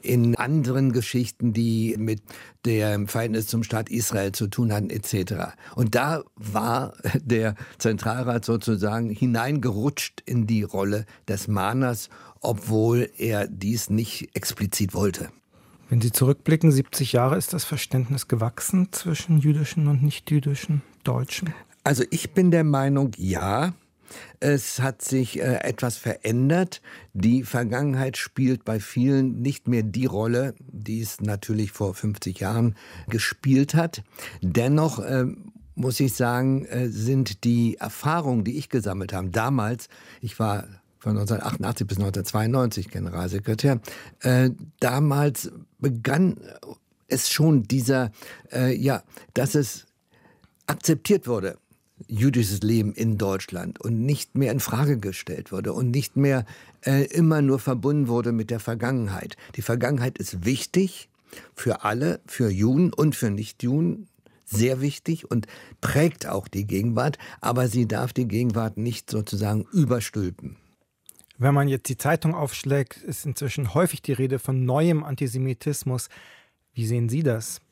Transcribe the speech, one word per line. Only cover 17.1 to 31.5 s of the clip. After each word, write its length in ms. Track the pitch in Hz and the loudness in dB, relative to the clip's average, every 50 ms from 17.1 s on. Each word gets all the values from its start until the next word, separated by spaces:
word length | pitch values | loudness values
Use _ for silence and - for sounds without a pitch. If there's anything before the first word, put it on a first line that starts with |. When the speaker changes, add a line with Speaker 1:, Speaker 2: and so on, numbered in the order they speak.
| - | 4
Speaker 2:
Jahre, 240 | 120 123 131 147 | 4 4 4 2
ist 160 | 190 - - - | 0 -2 -2 -4
das 100 | 165 - | -4 -4
Verständnis 640 | - 156 123 - - - 131 127 113 139 127 - | -4 -4 -6 -4 0 0 0 0 0 -2 -4 0
gewachsen 600 | _ - 113 110 117 - - - - - 185 180 185 | _ 0 0 0 -2 -2 -4 -4 0 2 2 2 2
zwischen 480 | - - - 175 160 - - - 160 151 | -2 -6 -4 -2 -4 -4 2 4 4 6
jüdischen 480 | 135 151 147 151 147 - - 165 151 | 6 6 4 2 0 -2 0 2 2
und 160 | 147 147 131 135 | 4 4 4 4
nichtjüdischen 800 | 147 - - _ - 151 147 135 147 143 - - - 151 143 - - _ _ _ | 2 0 -2 _ 0 0 2 2 0 -2 -4 -2 -2 -2 -2 -2 -6 _ _ _
Deutschen? 480 | - 123 123 131 - - - 190 160 - - - _ _ _ _ | -2 -2 -2 -2 -4 -6 -6 -6 -6 -8 -8 -16 _ _ _ _
Speaker 1:
Also 180 | 139 147 139 127 - | 0 2 2 2 0
ich 200 | - 165 - - | -2 -4 -4 0
bin 200 | - 190 185 180 | 2 4 6 6
der 140 | 170 170 156 | 6 6 6
Meinung, 480 | 151 143 135 135 139 139 139 139 131 104 | 4 4 4 4 4 4 4 2 0 0
ja. 560 | - 90 92 95 82 90 98 101 120 151 180 175 _ _ _ _ _ _ - - - - - - _ | -2 -2 -2 0 0 0 0 0 0 0 -2 -4 _ _ _ _ _ _ -20 -20 -20 -20 -20 -12 _
Es 420 | - 143 143 135 - - - - | 2 2 2 2 0 -4 -2 -2
hat 200 | 127 135 123 _ | -2 -2 -2 _
sich, 400 | - - 135 131 127 - - 69 | -6 0 0 0 0 0 -2 -2
äh, 220 | - 127 127 - - | 0 0 0 0 0
etwas 340 | 110 127 - - 123 113 | -4 -2 -2 -2 -4 -4
verändert. 840 | - - 120 101 - - 107 113 123 127 139 165 175 190 180 - - _ - - - - _ _ | -4 -4 -4 -4 -2 -2 0 2 2 4 4 4 4 2 0 -4 -16 _ -20 -20 -20 -20 _ _
Die 280 | 95 92 113 120 131 | 2 4 4 4 4
Vergangenheit 760 | 123 - - 127 120 107 113 127 147 147 135 131 135 131 - | 2 0 -2 -2 0 0 0 0 0 0 0 0 0 -2 -2
spielt 460 | - - - _ - 135 127 131 - _ | -6 -8 -8 _ 0 2 2 2 0 _
bei 160 | - 110 110 | -4 -4 -4
vielen 640 | 98 - - 120 123 135 139 135 131 131 - 110 | -4 -4 -2 0 2 4 4 4 2 2 0 -2
nicht 260 | 120 139 139 - _ | -2 -4 -4 -4 _
mehr 140 | - 123 117 | 0 0 2
die 240 | 110 107 92 110 127 | 0 0 -2 -2 -2
Rolle, 480 | 127 - 101 110 113 117 120 135 135 - _ | 0 0 0 0 0 0 0 0 -2 -6 _
die 420 | 131 131 - 107 107 104 110 113 | -18 -16 -14 -12 -8 -6 -6 -6
es 200 | 113 110 - - | -6 -8 -8 -6
natürlich 500 | 107 107 104 101 - - | -4 -4 -4 -4 -4 -2